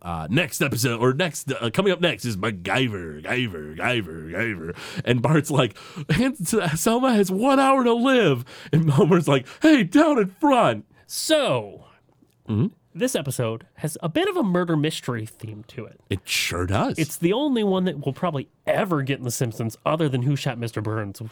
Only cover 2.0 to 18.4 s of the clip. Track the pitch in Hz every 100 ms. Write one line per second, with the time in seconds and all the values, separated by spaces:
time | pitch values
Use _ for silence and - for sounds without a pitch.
2 | 170 110 123 101 107 98 90 110 131 101
3 | 85 76 82 123 120 82 76 78 104 123
4 | 90 82 78 85 117 95 82 - - -
5 | - 123 127 165 175 143 127 - - -
6 | 143 156 262 277 - 220 175 160 226 233
7 | 262 220 190 190 254 269 269 269 233 233
8 | 254 254 196 127 123 - - 151 160 135
9 | 147 180 143 139 - - 311 294 175 285
10 | 320 277 190 - 294 254 170 107 - _
11 | _ - - 311 247 127 104 92 - _
12 | _ _ _ _ - 104 180 - _ 165
13 | 247 - 143 127 117 113 - - 151 -
14 | 175 294 381 359 220 180 175 160 147 156
15 | - 120 110 - 107 107 - - 104 -
16 | _ 98 - - - 85 90 98 175 -
17 | 151 - 170 214 302 247 208 185 185 147
18 | 143 131 180 143